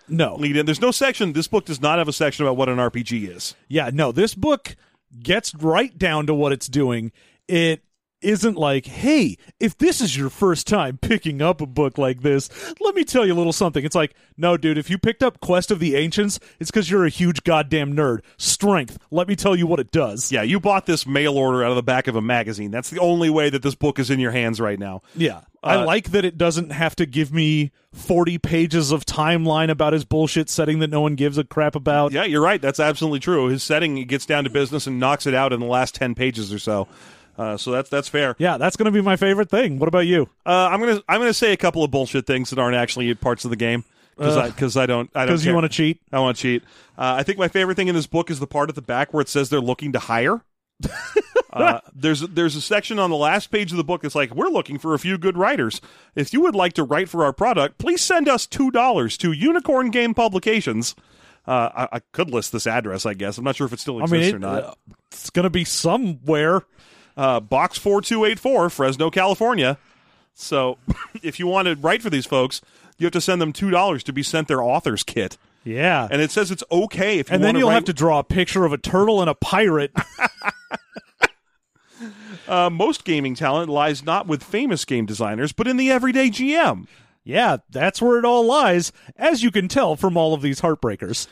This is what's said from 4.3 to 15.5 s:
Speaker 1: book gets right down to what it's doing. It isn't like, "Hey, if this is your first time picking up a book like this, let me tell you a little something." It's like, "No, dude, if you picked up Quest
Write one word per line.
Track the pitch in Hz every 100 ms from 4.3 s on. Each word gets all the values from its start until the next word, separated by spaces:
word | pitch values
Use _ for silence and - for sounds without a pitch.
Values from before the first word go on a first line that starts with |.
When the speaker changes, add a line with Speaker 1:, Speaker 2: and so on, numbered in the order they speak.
Speaker 1:
book | - 294 - - - _ _ _ 120
gets | 117 196 -
right | 151 160 170 254 175
down | 185 156 147
to |
what | 151 147
it's | 139 -
doing. | 131 131 117 113 - _ _ -
It | 175 165 160 _ _ _ _
isn't | 202 208 226 175
like, | 147 139 135
"Hey, | 123 247 311 202 - - -
if | 233 -
this | 339 -
is | 214 131
your | 135
first | - 196 156 -
time | 208 139 131
picking | - 220 156 139
up | 160 175
a | 143
book | 127 139 135
like | 135 127
this, | 143 139 - - - 330
let | 415
me | 392
tell | 311 254 208
you |
a |
little | 170 170
something." | 160 185 143
It's | 147 180
like, | 151 _ _ -
"No, | 170 175
dude, | 156 151
if | 147
you | 185
picked | 226 233
up | 254 -
Quest | -